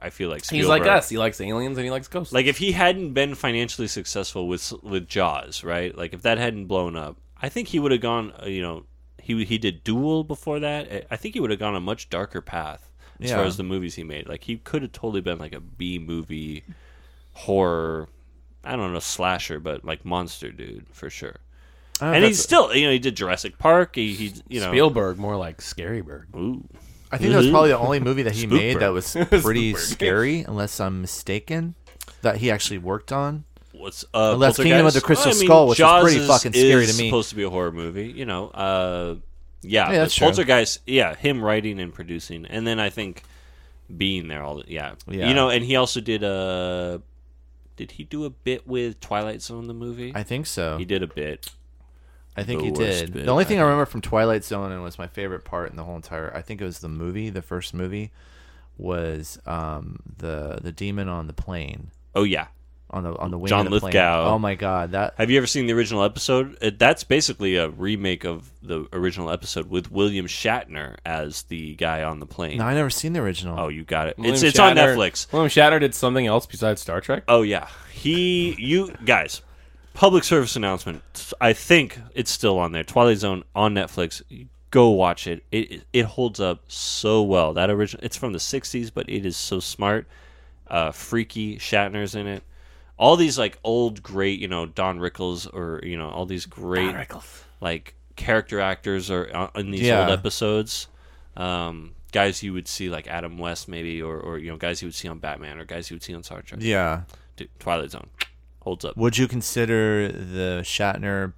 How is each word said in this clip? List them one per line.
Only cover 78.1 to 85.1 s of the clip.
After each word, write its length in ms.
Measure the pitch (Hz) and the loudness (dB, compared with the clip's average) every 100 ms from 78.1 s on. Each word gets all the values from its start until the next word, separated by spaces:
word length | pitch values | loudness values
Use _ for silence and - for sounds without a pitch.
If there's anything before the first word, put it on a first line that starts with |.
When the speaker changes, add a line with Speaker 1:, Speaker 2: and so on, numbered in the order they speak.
| 170 180 180 175 - | 2 2 2 0 -2
Speaker 1:
you, 340 | 123 180 190 - | 0 2 0 -2
guys, 380 | 113 104 78 - - - - - - | 2 2 2 -8 -14 -20 -20 -20 -20
public 300 | - 196 180 | 6 8 8
service 320 | - 165 123 120 | 6 4 4 0
announcement. 760 | 101 92 - 80 - - - - | 0 -2 -6 -12 -14 -16 -14 2
I 120 | 120 | 2
think 440 | 110 - 170 123 117 113 131 | 2 4 4 4 -6 -10 -6
it's 160 | 117 | -4
still 260 | - 107 92 | 0 2 2
on 140 | 85 | 0
there. 100 | 82 | -2
Twilight 360 | - 123 120 104 | 0 4 6 4
Zone 260 | 101 92 - | 0 -4 -4
on 180 | 98 107 | 0 2
Netflix. 480 | 101 90 - 82 - - 120 127 - - | 2 -2 -2 -4 -6 -16 -20 -20 -20 2
Go 160 | 131 120 | 8 8
watch 400 | 98 90 | 8 4